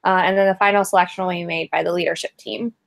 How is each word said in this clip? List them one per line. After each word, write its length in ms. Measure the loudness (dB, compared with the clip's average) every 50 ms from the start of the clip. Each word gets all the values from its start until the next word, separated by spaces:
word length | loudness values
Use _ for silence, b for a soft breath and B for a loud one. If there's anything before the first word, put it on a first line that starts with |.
| 2
uh, 160 | 2 2 2 2
and 100 | 2 2
then 100 | 2 2
the 80 | 2 2
final 280 | 2 2 2 4 2 2
selection 400 | 4 2 2 2 2 -2 -6 -4
will 60 | -4
be 140 | -4 -6 -6
made 260 | -6 -6 -6 -6 -4
by 120 | -4 -2
the 100 | -2 -2
leadership 440 | -2 -2 -2 -2 -4 -4 -8 -12 _
team. 380 | _ -14 -12 -10 -8 -8 -10 -10 _ _